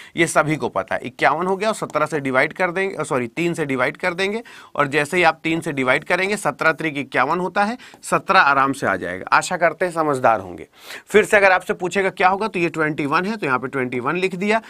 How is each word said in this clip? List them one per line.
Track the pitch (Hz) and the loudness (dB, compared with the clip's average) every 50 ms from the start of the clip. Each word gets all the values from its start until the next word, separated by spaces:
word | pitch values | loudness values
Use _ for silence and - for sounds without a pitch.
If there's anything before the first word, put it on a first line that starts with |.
| - - - 151 | -20 -8 -2 0
ये | 165 156 | 0 2
सभी | - 175 151 147 156 | 2 2 2 2 0
को | 135 123 107 | -2 -2 -4
पता | - 95 92 - 98 | -2 -4 -4 -2 -4
है, | - | -6
इक्यावन | - 123 123 - 156 135 143 156 180 185 | -6 -8 -4 0 2 2 2 2 0 -2
हो | 196 185 | -2 -2
गया | 202 220 | -2 -4
और | 202 | -4
सत्रह | - 160 135 147 151 151 | -4 -6 -4 -2 -2 -2
से | 147 165 147 | -2 -2 -4
डिवाइड | 139 135 127 131 143 160 - | -2 0 2 2 2 0 0
कर | - 185 175 | -2 -2 -2
देंगे, | 165 185 190 196 - | -2 -2 -4 -4 -4
अ, | - 151 | -6 -6
सॉरी, | - 156 127 123 117 | -4 -2 -2 -4 -4
तीन | - 156 170 170 165 | -4 -4 -4 -2 -2
से | 165 156 | -2 -4
डिवाइड | 139 135 123 123 143 151 - | -2 -2 0 0 -2 -2 -2
कर | - 180 175 | -4 -4 -2
देंगे, | 175 190 196 208 226 247 - - - - - - | -2 -2 -2 -4 -6 -8 -12 -18 -20 -20 -8 -2
और | - 143 139 | -2 -2 0
जैसे | 139 151 147 143 190 180 | 0 0 0 0 2 4
ही | 175 | 4
आप | 160 156 - - | 4 2 2 0
तीन | 165 160 165 | -2 -2 -2
से | 156 165 147 | -2 -4 -2
डिवाइड | 135 131 127 131 151 151 | 0 2 2 2 2 0
करेंगे, | - 185 175 185 196 208 196 | 0 -2 0 0 0 -2 -2
सत्रह | - - - - 160 160 160 | -2 -4 -2 0 0 0 0
त्रिक | - 160 160 139 143 | 0 -2 -6 -6 -6
इक्यावन | 131 - - 135 127 143 165 180 | -8 -2 0 0 2 2 0 -2
होता | 180 185 180 202 202 | -2 -2 0 0 0
है, | 208 202 - - - - - | 0 -2 -6 -12 -20 -20 -20
सत्रह | - - 180 160 - - 190 190 | -6 -2 -2 -2 0 2 4 4
आराम | 170 139 143 139 135 139 135 | 6 6 4 4 2 2 0
से | - 135 110 | -2 -2 -2
आ | 98 | -2
जाएगा। | 92 90 87 90 92 - - - | -2 -2 -6 -6 -6 -4 0 0
आशा | 151 156 - 185 165 | 0 0 0 -2 0
करते | 170 165 156 - 185 | 0 0 0 0 -2
हैं | 180 | -2
समझदार | 160 165 156 151 143 131 127 117 113 101 | -2 0 0 0 0 2 4 4 2 2
होंगे। | 95 92 87 82 76 - _ - - - - - - - | 0 -6 -12 -14 -16 -18 _ -20 -20 -18 -18 -18 -4 2
फिर | - 214 202 | 4 4 4
से | - 220 202 | 6 4 6
अगर | 196 190 | 6 6
आपसे | 185 180 180 - 208 | 4 4 2 -2 -4
पूछेगा | - 180 175 - 202 190 190 | -4 -4 -4 -2 0 0 0
क्या | 185 - 190 185 | 2 2 2 2
होगा, | 190 190 214 214 | 4 2 -2 -4
तो | 185 185 | -2 -2
ये | 170 165 | -2 -2
ट्वेंटी | 147 160 156 151 151 160 151 | 0 0 -2 0 0 -2 -2
वन | 135 151 165 180 | 0 0 0 0
है | 202 226 214 | -2 -4 -4
तो | 190 | -2
यहाँ | 143 131 123 | 0 0 0
पे | 127 131 | 0 -2
ट्वेंटी | - 135 127 127 131 123 | -4 -4 -4 -4 -4 -4
वन | 117 139 160 180 | -4 -2 -2 -2
लिख | 185 185 190 | -2 -2 -2
दिया, | 175 196 208 214 220 220 - | -2 -2 0 0 0 -2 -6